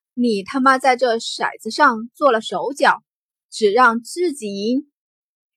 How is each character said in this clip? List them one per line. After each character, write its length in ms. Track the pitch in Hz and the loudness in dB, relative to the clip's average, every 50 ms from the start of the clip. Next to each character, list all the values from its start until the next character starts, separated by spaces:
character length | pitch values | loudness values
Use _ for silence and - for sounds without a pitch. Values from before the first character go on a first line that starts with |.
| _ _ | _ _
你 300 | _ 247 240 240 214 196 | _ -2 0 0 0 -2
他 180 | 190 - - 277 | -4 -6 -4 0
妈 180 | 254 269 262 254 | 2 2 2 4
在 180 | 277 269 247 | 2 2 2
这 200 | 247 262 240 226 | 2 0 -2 -2
骰 420 | 226 - - - - 202 - - - | -2 -4 -8 -8 -6 -6 -6 -6 -8
子 80 | - 220 | -12 -8
上 400 | - - 302 269 233 220 226 247 _ | 0 2 2 2 2 0 -6 -12 _
做 180 | _ 294 269 | _ 2 2
了 100 | 226 226 | 2 2
手 300 | 220 - 202 170 160 233 285 | -2 -6 -6 -6 -6 -6 -2
脚， 280 | - 269 202 - 214 _ _ _ _ _ _ _ _ _ _ | 2 2 2 2 0 _ _ _ _ _ _ _ _ _ _
只 220 | - - 220 202 | -4 0 0 2
让 320 | 196 247 254 233 226 240 | 4 4 4 4 2 0
自 300 | 233 - - 349 359 339 277 | -6 -8 -6 -4 -4 -4 -4
己 140 | - 220 202 202 196 202 | -6 -10 -10 -8 -4 -2
赢？” 240 | 233 254 285 294 _ _ _ _ _ _ _ _ _ _ _ _ _ _ | -2 -2 -2 -4 _ _ _ _ _ _ _ _ _ _ _ _ _ _